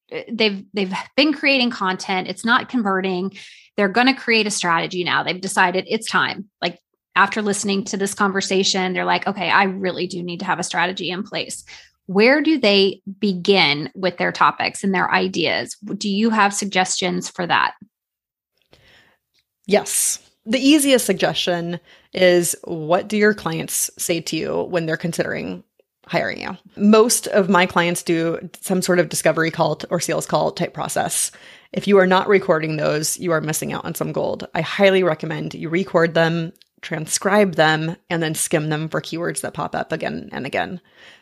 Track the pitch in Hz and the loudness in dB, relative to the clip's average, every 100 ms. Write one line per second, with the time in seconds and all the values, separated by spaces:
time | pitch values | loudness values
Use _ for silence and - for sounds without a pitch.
0 | - 151 - 226 220 196 - 208 190 190 | -14 -12 -8 0 0 -2 -6 -4 -4 -4
1 | - - 302 294 285 269 240 - 185 185 | -4 0 2 2 2 2 0 -2 -4 -4
2 | - 190 185 190 226 254 - 254 202 185 | -4 -4 -4 -4 0 0 0 2 2 2
3 | 190 180 190 - - - _ - 202 214 | 0 -2 -4 -8 -20 -20 _ -2 2 4
4 | 254 262 - 226 214 - 175 165 165 180 | 4 2 2 2 2 0 0 0 0 -4
5 | 165 139 147 185 190 202 180 196 - 220 | 0 0 0 -4 -2 2 2 2 -2 -4
6 | - 185 131 - - - 175 175 _ _ | -2 0 0 -4 -12 -6 -6 -6 _ _
7 | _ - 196 226 208 196 202 196 - 208 | _ 0 2 0 -2 -2 0 -2 -2 -4
8 | 196 - 202 190 190 190 196 190 185 180 | -4 0 0 0 0 0 2 0 0 0
9 | 180 180 196 196 170 185 196 190 185 160 | 0 0 -2 -4 2 2 2 0 -4 -4
10 | 180 180 175 175 185 156 180 175 175 190 | -6 -6 -8 -6 -4 -4 -4 -2 -2 -4
11 | 170 180 - 165 - - - - - _ | -6 -8 -8 -8 -8 -12 -16 -20 -20 _
12 | - 185 233 302 302 311 208 196 190 - | -2 4 4 4 2 2 4 4 2 0
13 | - - 208 180 175 190 151 147 - 196 | -12 -4 -2 0 2 4 4 0 -4 -4
14 | 185 175 180 - 151 - - - 196 185 | -4 -2 -2 2 2 2 -4 -2 -2 0
15 | - 185 185 185 147 87 - - 208 202 | 2 0 0 -2 -2 -2 -4 -10 -10 -6
16 | 208 196 226 220 202 202 202 190 185 - | -2 0 0 2 2 0 -4 -2 -2 -2
17 | 180 180 180 - 170 120 62 - - _ | -4 -4 -6 -6 0 2 0 -4 -20 _
18 | _ _ _ _ _ _ _ _ _ _ | _ _ _ _ _ _ _ _ _ _
19 | _ _ _ _ _ _ - 196 - - | _ _ _ _ _ _ 0 0 0 -2
20 | - - _ _ 220 254 269 302 277 254 | -2 -4 _ _ -4 2 6 6 6 4
21 | - 180 165 165 - 175 170 175 _ - | 4 0 0 0 -2 -2 -4 -8 _ -20
22 | _ 185 185 175 175 - - 165 151 180 | _ 2 6 6 4 -4 -6 -6 0 0
23 | 208 214 208 208 160 160 175 - - - | 0 2 2 2 -4 -6 -6 -4 -6 -6
24 | - 165 - 160 139 160 - 170 160 160 | -4 -4 -4 -4 -4 -4 -2 -2 -2 -4
25 | 170 165 - 151 165 180 - _ _ _ | -4 -2 -4 -4 -8 -10 -14 _ _ _
26 | - 170 95 - - 190 - - 208 220 | -4 -2 -2 -6 -10 -12 -12 0 6 6
27 | 233 - - 208 180 180 185 180 170 175 | 6 2 0 0 4 4 4 2 0 0
28 | - 165 165 160 175 - - 185 185 180 | 0 0 0 -4 -8 -10 -2 -2 2 2
29 | 165 156 165 156 160 170 156 156 - 175 | 0 2 0 2 0 0 0 -2 -4 -4
30 | - 156 - 151 160 - 151 147 - - | -2 -4 0 0 0 -2 -6 -6 -6 -4
31 | 175 - - - - - _ 202 196 202 | -2 -2 -4 -8 -20 -20 _ -4 4 6
32 | 185 185 - 196 185 156 156 156 151 151 | 6 4 4 2 2 -4 -4 -2 0 0
33 | 156 - 180 160 156 160 151 - - 160 | -2 -4 -2 -2 -2 -4 -6 -8 -8 -6
34 | 151 151 - - - 175 156 - 196 190 | -4 -4 -4 -6 -6 -6 -4 4 4 6
35 | 175 156 160 156 156 - 165 170 190 175 | 2 0 -4 -6 -8 -8 -4 -2 0 2
36 | 165 165 165 170 165 - _ _ - 156 | 2 2 2 0 -4 -10 _ _ -10 -8
37 | 160 - 202 208 196 165 156 156 160 - | -6 -2 2 4 4 4 4 2 -2 -6
38 | - 170 156 160 - 165 151 151 160 151 | -6 -2 -2 -2 -2 -2 0 -4 -4 -6
39 | - 160 170 - - - 165 - - 160 | -6 -6 -6 -6 -8 -8 -6 -6 -6 -4
40 | - - - 139 131 - 90 180 _ _ | -4 -6 -10 -10 -6 -4 -4 -8 _ _
41 | - - | -20 -20